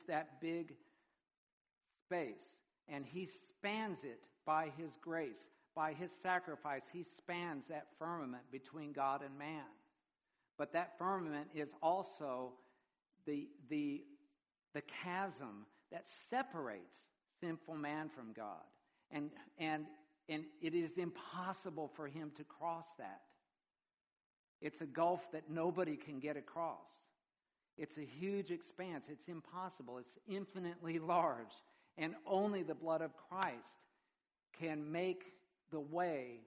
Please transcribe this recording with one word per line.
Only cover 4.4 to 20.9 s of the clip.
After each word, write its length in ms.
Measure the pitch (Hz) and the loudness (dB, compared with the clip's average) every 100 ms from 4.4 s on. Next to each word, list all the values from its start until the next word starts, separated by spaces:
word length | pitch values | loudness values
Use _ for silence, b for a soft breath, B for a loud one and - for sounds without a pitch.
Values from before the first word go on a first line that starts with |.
| - | 4
by 260 | 156 156 143 | 4 4 -2
his 120 | 160 - | -6 -6
grace. 360 | 165 165 143 101 - b b - | 0 2 2 -4 -14 b b 2
By 180 | 156 | 2
his 160 | 147 180 - | 2 -4 -2
sacrifice, 580 | 185 180 175 143 151 135 - | 4 4 2 -4 -2 -2 -4
he 140 | 180 170 - | -8 -10 -10
spans 480 | - 175 175 143 127 | -4 -2 -2 -4 -4
that 180 | 151 - - | -6 -6 -4
firmament 440 | 160 170 131 123 123 | -2 0 -2 -4 -6
between 420 | 131 - 160 147 | -10 -8 -8 -4
God 280 | 143 135 139 | 2 4 4
and 160 | 139 139 | 0 -6
man. 280 | 147 156 135 - _ _ _ _ _ _ _ - | -6 -6 -8 -14 _ _ _ _ _ _ _ -4
But 160 | 147 | 2
that 240 | 160 175 - | 2 2 0
firmament 500 | 180 190 165 147 147 | 2 4 2 -2 -2
is 160 | 156 147 - | -2 -4 4
also 720 | 160 185 - - 147 127 127 123 B B B B _ _ - | 6 6 2 -4 -2 -2 -2 -8 B B B B _ _ -2
the, 200 | 147 143 - 131 | 0 -2 -10 -2
the, 320 | 151 147 143 - - _ _ _ _ _ | 2 2 0 -6 -18 _ _ _ _ _
the 80 | 147 - - | -8 -6 -6
chasm 600 | 180 180 196 139 127 104 101 b b | -2 0 0 -2 -8 -10 -14 b b
that 140 | - - - - | -10 -10 -18 0
separates 640 | 247 262 165 127 101 85 - - _ _ _ | 0 2 -2 -2 -4 -8 -20 -20 _ _ _
sinful 340 | 175 160 - 156 | -4 -4 -6 -4
man 340 | 147 151 156 135 | 0 0 -2 -6
from 180 | 113 | -10
God. 280 | 110 104 82 - _ b b b | -6 -6 -6 -12 _ b b b
And, 200 | 147 147 - - - | -2 -2 -6 -16 -2
and, 280 | 160 156 156 - - _ - | 2 2 0 -10 -20 _ -4
and 160 | 156 160 - | -2 -2 -2
it 140 | 165 170 | 4 4
is 160 | 165 | 4